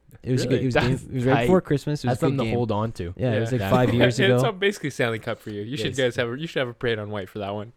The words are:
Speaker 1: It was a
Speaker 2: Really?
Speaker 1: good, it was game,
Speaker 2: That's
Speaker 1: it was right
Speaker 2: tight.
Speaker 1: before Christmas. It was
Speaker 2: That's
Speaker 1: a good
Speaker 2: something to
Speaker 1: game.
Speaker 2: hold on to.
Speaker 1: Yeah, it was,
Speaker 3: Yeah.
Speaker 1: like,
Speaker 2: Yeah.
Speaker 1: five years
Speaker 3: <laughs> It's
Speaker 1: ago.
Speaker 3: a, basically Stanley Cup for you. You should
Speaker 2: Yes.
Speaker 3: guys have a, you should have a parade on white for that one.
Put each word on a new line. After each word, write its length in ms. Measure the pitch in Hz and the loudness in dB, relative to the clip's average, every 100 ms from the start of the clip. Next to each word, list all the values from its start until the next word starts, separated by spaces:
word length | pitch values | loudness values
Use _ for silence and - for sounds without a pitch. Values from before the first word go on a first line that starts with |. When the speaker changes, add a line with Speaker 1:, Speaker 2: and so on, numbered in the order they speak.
| _ - | _ -10
Speaker 1:
It 80 | - | -2
was 140 | 127 | 0
a 40 | 123 | 2
Speaker 2:
Really? 100 | 131 | 0
Speaker 1:
good, 40 | |
it 40 | 131 | 2
was 80 | 147 | 2
game, 140 | - | 2
Speaker 2:
That's 100 | 160 | 0
Speaker 1:
it 100 | - | -4
was 120 | 131 | -2
right 100 | 123 | 2
Speaker 2:
tight. 60 | 123 | 4
Speaker 1:
before 180 | 120 185 | 4 4
Christmas. 440 | - 143 - 147 | 4 0 0 -2
It 20 | 123 | -2
was 40 | |
Speaker 2:
That's 100 | 117 | 0
Speaker 1:
a 40 | 151 | 0
good 40 | |
Speaker 2:
something 80 | 139 | 0
to 60 | |
Speaker 1:
game. 100 | 113 | 0
Speaker 2:
hold 160 | 117 117 | 0 0
on 220 | 104 113 | 0 -2
to. 220 | - 85 90 | -4 -8 -4
Speaker 1:
Yeah, 160 | 127 | -2
it 80 | 107 | 0
was, 100 | 113 | 0
Speaker 3:
Yeah. 20 | |
Speaker 1:
like, 80 | 127 | 0
Speaker 2:
Yeah. 80 | 95 | 2
Speaker 1:
five 240 | 127 123 | 4 4
years 260 | 117 120 120 | 4 4 4
Speaker 3:
<laughs> 0 | |
It's 220 | 127 123 | 4 4
Speaker 1:
ago. 60 | 175 | 2
Speaker 3:
a, 40 | |
basically 380 | 185 196 208 147 | 0 -2 -2 -4
Stanley 280 | - 123 110 | -2 -2 -2
Cup 220 | 117 107 | -6 -8
for 100 | - | -8
you. 120 | 101 | -8
You 140 | 107 139 | -6 -4
should 100 | 156 | -4
Speaker 2:
Yes. 100 | 131 | 0
Speaker 3:
guys 200 | 123 123 | 0 0
have 120 | 120 | -4
a, 60 | 127 | -4
you 80 | 160 | -6
should 140 | 160 | -4
have 80 | 127 | -4
a 60 | |
parade 260 | 117 123 110 | -2 -2 -2
on 100 | 104 | -4
white 180 | 104 95 | -6 -8
for 120 | 107 | -6
that 120 | 98 | -6
one. 200 | 104 104 | -6 -8